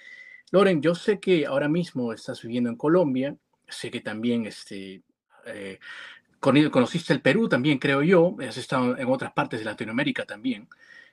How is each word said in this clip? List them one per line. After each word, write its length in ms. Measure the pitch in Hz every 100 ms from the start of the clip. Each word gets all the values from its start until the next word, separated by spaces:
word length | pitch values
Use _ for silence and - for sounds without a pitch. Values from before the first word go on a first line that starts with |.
| - - - - _
Lauren, 300 | 175 196 170
yo 140 | 151 175
sé 240 | - 202
que 260 | - 180 135
ahora 220 | 135 147
mismo 460 | 165 170 135 120
estás 280 | 110 - -
viviendo 280 | 117 123 120
en 80 | 117
Colombia, 580 | 147 175 165 127 135 - _ _ _
sé 240 | - 117
que 80 | 117
también, 460 | 113 110 120 120 107
este, 560 | - - 101 95 95 _ _ _ _ 120
eh, 320 | 107 98 95 - - - - _ _
con-, 300 | 143 131 151
conociste 420 | - 120 170 -
el 80 | 147
Perú 280 | - 185 226
también, 280 | 131 139 135
creo 240 | 143 139
yo, 320 | 151 185 170 202 117
has 80 | 113
estado 420 | 123 131 123 127
en 120 | 123
otras 240 | 131 120
partes 260 | - 139 117
de 60 | 107
Latinoamérica 600 | 104 107 117 151 123 107
también, 440 | 104 123 104 - _ _ - -